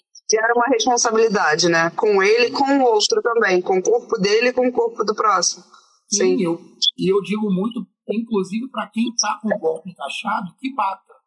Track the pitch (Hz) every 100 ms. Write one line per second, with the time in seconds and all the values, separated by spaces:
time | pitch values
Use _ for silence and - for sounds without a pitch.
0 | _ - - - 226 240 240 240 254 240
1 | 233 220 226 196 165 156 175 165 165 -
2 | 214 202 190 226 240 269 269 277 254 214
3 | 208 220 240 233 208 180 180 185 185 240
4 | - 220 190 220 247 254 254 247 233 -
5 | 208 214 220 190 175 185 - - _ _
6 | _ - - 254 170 170 - _ - -
7 | 175 196 180 214 214 180 214 240 185 _
8 | - 202 233 208 190 226 262 - 196 226
9 | 247 233 208 220 214 202 160 160 190 -
10 | 139 - 214 226 185 - 269 269 196 190
11 | _ -